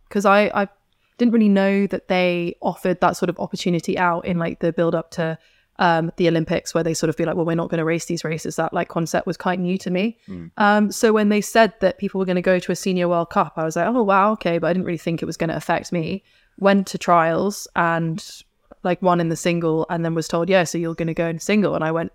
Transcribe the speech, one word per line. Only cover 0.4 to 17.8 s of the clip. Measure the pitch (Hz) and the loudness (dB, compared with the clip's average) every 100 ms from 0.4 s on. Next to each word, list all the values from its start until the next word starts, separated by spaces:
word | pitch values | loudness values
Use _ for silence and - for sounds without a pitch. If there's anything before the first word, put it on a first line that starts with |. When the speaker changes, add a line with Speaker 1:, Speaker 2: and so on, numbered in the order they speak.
| 208 | 4
Speaker 1:
I | - 196 _ _ _ _ - | 0 -4 _ _ _ _ 0
didn't | 240 | 2
really | 226 208 | 4 4
know | 196 196 196 196 | 4 4 2 0
that | 185 - | -2 -2
they | 185 180 175 170 - | 0 2 0 -4 -4
offered | 196 - 185 180 | -6 -2 -2 0
that | 175 180 | 0 2
sort | 175 | -2
of | - | -2
opportunity | - 190 - 170 - 180 | -6 -4 -2 -2 -2 0
out | 180 170 | 0 0
in, | 196 170 | -2 -2
like, | 165 - | -4 -2
the | 170 | -2
build | 165 170 | 0 0
up | 165 - | 0 -4
to, | - 160 160 _ _ _ - | -6 -6 -6 _ _ _ -2
um, | 185 165 165 - | 2 2 0 0
the | 170 | 2
Olympics, | 165 160 160 - | 2 0 -4 -2
where | 165 | -2
they | 165 | -2
sort | 156 160 | 0 -2
of | 156 | 0
be | |
like, | 160 - | -2 -2
"Well, | |
we're | 165 165 | -2 -2
not | - | -2
gonna | 165 | -2
race | 160 170 - | -2 -2 -4
these | 170 | -6
races." | 156 160 - 175 | -6 -8 -6 -4
That, | 160 | -4
like, | 175 170 | -4 -4
concept | 170 165 175 - | -4 -2 -2 -4
was | 165 | -4
quite | 190 180 | -4 -2
new | 180 190 | -2 -4
to | 190 | -4
me. | 180 220 - - | -2 -2 -6 -14
Speaker 2:
Mm. | 185 170 - | -14 -12 0
Speaker 1:
Um, | 202 208 208 | 2 4 2
so | - 226 | 2 2
when | 214 208 | 4 4
they | 208 | 2
said | 202 226 220 - | 2 4 4 4
that | 190 - | 0 0
people | 202 190 | -4 -2
were | |
gonna | 185 180 | 0 0
go | 180 180 | 2 2
to | - | 0
a | 175 | -4
Senior | 196 180 175 | -2 0 2
World | 175 165 | 0 0
Cup, | 202 165 - | 0 -2 -2
I | |
was | 160 170 | -2 0
like, | 185 | 0
"Oh, | 247 | 2
wow, | 202 196 208 | 2 4 4
okay," | 220 180 170 | 2 0 0
but | 160 | 0
I | |
didn't | 185 - | 0 -2
really | 165 | -4
think | - 165 | -4 -4
it | 160 | -4
was | 165 | -4
gonna | 165 156 | -4 -4
affect | - 165 - | -2 -4 -2
me. | 175 160 190 - _ _ - | -4 -4 -8 -12 _ _ -2
Went | 196 196 190 | 2 2 0
to | 185 | -4
trials | - 175 165 165 196 202 - | 2 4 4 0 -2 -4 -6
and, | - | -2